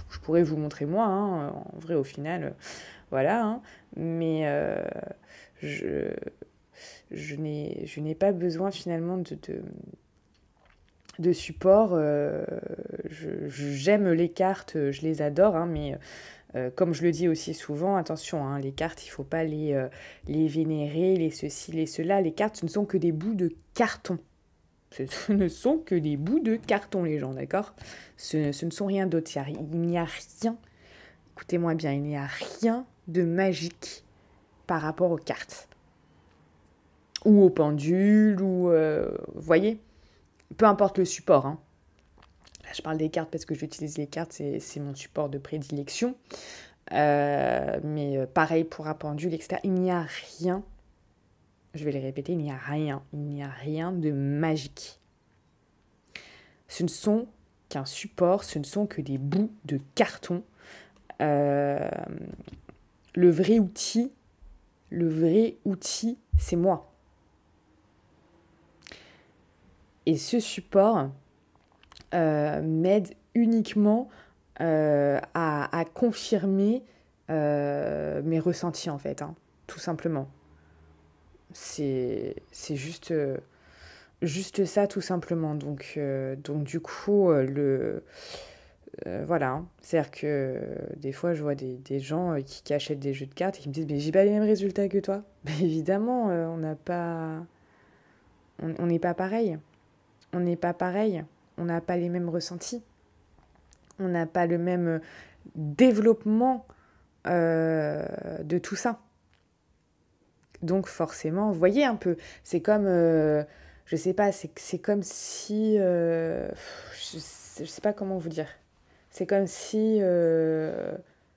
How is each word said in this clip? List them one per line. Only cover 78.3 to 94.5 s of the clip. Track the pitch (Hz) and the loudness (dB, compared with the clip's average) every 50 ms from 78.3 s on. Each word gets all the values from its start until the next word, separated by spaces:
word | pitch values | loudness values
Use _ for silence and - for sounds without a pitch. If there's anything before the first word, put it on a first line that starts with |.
| 165 160 | 0 2
ressentis, | 156 180 170 - - 175 160 - - 175 | 2 0 0 0 -2 -4 -4 -4 -6 -6
en | 147 139 | -6 -6
fait, | - 143 143 - | -6 -6 -6 -6
hein, | 147 147 165 - _ _ _ _ _ - | -8 -10 -12 -16 _ _ _ _ _ -18
tout | - - | -16 -10
simplement. | - - 165 147 - 170 160 143 135 135 - _ _ _ - - _ _ _ - - - - _ _ _ _ _ _ _ - - _ - 175 | -8 -6 -6 -4 -4 -2 -2 -4 -4 -6 -10 _ _ _ -20 -20 _ _ _ -20 -20 -20 -20 _ _ _ _ _ _ _ -20 -20 _ -20 -18
C'est, | - - - - - 151 139 135 131 127 123 113 104 - - - - - _ | -14 -12 -10 -6 -4 -2 -2 -2 -2 -2 -2 -4 -4 -6 -6 -8 -10 -14 _
c'est | - - - - 156 | -14 -12 -8 -6 -6
juste, | 139 131 156 170 - - - | -6 -6 -8 -10 -10 -6 -4
euh, | 170 156 143 139 135 - - _ _ _ _ - - - - - - - - _ _ - | -2 0 0 -2 -4 -6 -8 _ _ _ _ -20 -20 -20 -20 -20 -20 -20 -20 _ _ -4
juste | - 170 143 180 196 - - - 196 | -4 -2 -2 -4 -6 -4 -2 0 0
ça, | 170 - 208 202 202 | 0 2 2 2 2
tout | - 202 | 0 -2
simplement. | 175 - 185 175 160 - 175 165 160 156 151 | -4 -2 -2 -2 -2 -2 -2 -2 -2 -2 -4
Donc, | 151 143 143 147 135 - - - | -4 -6 -6 -8 -8 -10 -10 -6
euh, | 156 147 139 135 135 135 131 135 | -4 -4 -2 -2 -2 -4 -4 -6
donc | 135 147 - 143 156 147 | -8 -8 -6 -4 -4 -4
du | 135 - 165 | -4 -4 -6
coup, | 160 - - - - - 202 202 196 180 | -6 -8 -12 -6 0 2 4 6 6 6
euh, | 160 147 120 | 6 6 4
le, | 131 139 143 147 139 135 131 123 110 - - - - - - - - - - - - - - - - _ _ _ - - - - - | 2 2 0 2 2 2 2 0 -2 -4 -6 -8 -14 -18 -20 -18 -16 -16 -16 -18 -18 -20 -20 -20 -20 _ _ _ -20 -16 -14 -10 -8
euh, | 87 104 - | -8 -6 -4
voilà, | 151 175 160 143 131 | -2 -2 0 0 0
hein. | 127 151 175 175 _ _ | -2 -4 -6 -10 _ _
C'est-à-dire | - - - 160 143 - | -6 -2 0 0 0 -2
que, | - - - | -4 -6 -4
euh, | 151 147 139 135 131 131 - - - - - - - - - | -2 -2 0 -2 -2 -4 -6 -6 -8 -8 -8 -10 -10 -10 -8
des | 143 135 139 | -8 -8 -6
fois, | 139 - 175 170 | -4 -2 -2 -2
je | 151 147 | 0 -2
vois | 147 143 | -2 -2
des, | 135 131 131 127 123 | -4 -4 -8 -10 -10
des | 127 - 139 139 | -8 -6 -6 -4
gens, | 135 135 151 160 180 175 165 | -4 -2 -2 -2 0 0 -2
euh, | 143 | -2
qui, | 135 135 - - | -4 -6 -10 -12
qui | - - 147 | -4 -2 -2
achètent | 147 143 - 151 143 | -2 -2 -2 -6 -4
des | 135 143 135 | -4 -4 -4
jeux | 135 139 135 | -4 -6 -8
de | - | -6
cartes | - 175 190 190 - | -4 -2 -2 -4 -4
et | |
qui | - 147 | -8 -8
me | 135 | -6
disent : « | 151 160 147 | -6 -4 -2
Mais | 147 143 | -2 -2
j'ai | 147 156 | 0 2
pas | 160 190 196 | 6 6 6
les | 208 | 6
mêmes | 208 208 214 | 6 4 4
résultats | 208 | 4